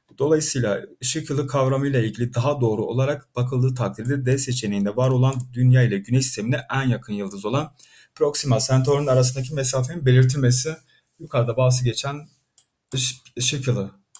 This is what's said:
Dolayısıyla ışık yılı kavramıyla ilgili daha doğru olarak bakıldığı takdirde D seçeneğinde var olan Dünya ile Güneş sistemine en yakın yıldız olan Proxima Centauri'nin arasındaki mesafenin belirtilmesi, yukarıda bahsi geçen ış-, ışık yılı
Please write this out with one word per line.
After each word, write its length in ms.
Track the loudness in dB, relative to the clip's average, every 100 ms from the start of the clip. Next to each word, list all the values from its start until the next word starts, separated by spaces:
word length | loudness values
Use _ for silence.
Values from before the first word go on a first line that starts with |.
| _ -4
Dolayısıyla 600 | 0 2 2 0 0 -2 -6 -4
ışık 280 | -2 -2 -2
yılı 160 | -4 -2
kavramıyla 540 | 0 0 0 0 0
ilgili 340 | -2 -4 -4
daha 260 | -2 -2 0
doğru 220 | 0 0
olarak 540 | -2 -2 -2 -4 -8 -6
bakıldığı 380 | -2 0 -2
takdirde 520 | 0 -4 -4 -4 -2 0
D 120 | 0
seçeneğinde 580 | 0 -2 -2 -2 -2 0
var 140 | 0
olan 240 | 2 2 0 -6
Dünya 300 | 0 4 4
ile 160 | 4 0
Güneş 260 | -2 0
sistemine 420 | 0 -2 -4 -4 -4
en 100 | -4
yakın 300 | -2 -2 -4
yıldız 320 | -8 -6 -8
olan 300 | -4 -4 -6 -12 -20 -20 _
Proxima 440 | -2 0 0 2 2
Centauri'nin 480 | 2 2 2 2 2
arasındaki 480 | 2 2 -2 -6
mesafenin 520 | -4 -2 0 -2 0 4
belirtilmesi, 680 | 6 6 4 2 2 0 -6 _ _ _ _
yukarıda 380 | -6 -2 0 2
bahsi 280 | 2 4
geçen 440 | 0 -2 -6 -10 -14 _ _ -20 -20 _ _
ış-, 280 | 0 0 -2 -12 -4
ışık 280 | -2 0 -2
yılı 240 | -2 -4 -12 _